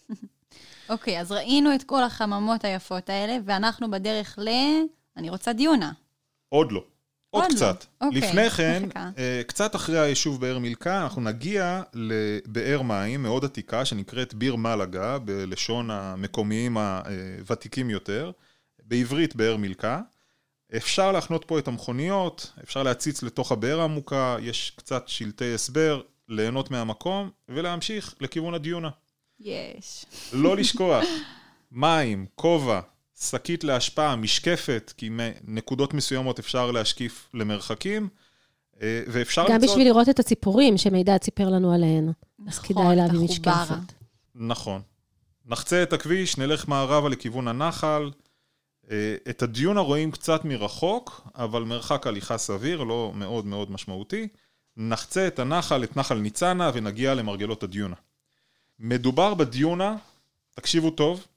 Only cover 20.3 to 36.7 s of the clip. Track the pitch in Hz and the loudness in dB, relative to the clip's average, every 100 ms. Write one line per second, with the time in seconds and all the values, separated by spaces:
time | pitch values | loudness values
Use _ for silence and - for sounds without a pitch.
20.3 | _ _ _ _ 113 - - 190 185 - | _ _ _ _ -6 -2 2 2 2 0
21.3 | 165 - 160 139 117 - 123 165 196 175 | -4 -2 -2 -2 -6 -6 -4 -2 -2 -2
22.3 | - - - - 135 135 120 151 143 120 | -6 -14 -16 -8 -2 0 0 -2 -4 -6
23.3 | - 123 117 117 160 160 151 139 139 131 | -4 -2 0 0 0 0 -2 -4 -2 0
24.3 | 117 117 117 - - - 127 - - 104 | -2 -4 -6 -8 -10 -6 -6 -6 -8 -8
25.3 | - 123 113 - 139 156 139 - _ - | -6 -4 -4 -2 2 2 0 -6 _ -8
26.3 | 110 110 131 135 127 113 107 175 196 196 | -2 0 -2 -4 -4 -4 -4 -4 -4 -6
27.3 | - - 131 175 170 - 214 - - 135 | -12 -10 -6 -4 -4 -6 -8 -10 -8 -6
28.3 | 165 165 170 151 170 160 - _ _ _ | -4 -4 -6 -6 -6 -6 -10 _ _ _
29.3 | _ 208 - - - - - - - - | _ -12 -10 -12 -16 -18 -18 -18 -18 -6
30.3 | 127 156 196 - - 185 - 349 320 302 | 2 4 4 2 2 4 4 2 -2 -10
31.3 | - - _ _ 120 151 160 127 98 95 | -18 -20 _ _ 0 2 4 2 -2 -6
32.3 | - 165 170 131 101 - _ _ - - | 0 4 4 2 0 -2 _ _ -10 -6
33.3 | 127 - 170 147 127 - - 151 123 107 | -4 -4 -4 0 0 0 0 0 2 0
34.3 | - 165 170 - 117 - - 113 113 117 | 0 2 0 0 -4 -4 -12 -8 -4 -6
35.3 | - - 110 - 127 139 147 - 131 131 | -8 -8 -8 -4 0 0 0 -2 -2 -2
36.3 | 123 - 131 123 | -4 -4 -2 0